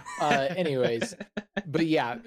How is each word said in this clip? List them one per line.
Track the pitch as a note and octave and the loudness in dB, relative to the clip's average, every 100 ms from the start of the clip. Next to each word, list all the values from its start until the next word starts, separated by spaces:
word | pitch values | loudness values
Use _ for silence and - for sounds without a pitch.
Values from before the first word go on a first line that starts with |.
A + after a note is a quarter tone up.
| - - | -14 -2
Uh, | D#3 C#3+ C3+ E3+ | 2 2 2 0
anyways, | E3+ C3+ B2 A#2 A#2+ - G3+ - - - F3+ | 0 2 2 0 -4 -8 -12 -12 -8 -8 -4
but | D#3 E3 | 0 2
yeah, | D#3 A#2+ A#2+ | 2 0 -4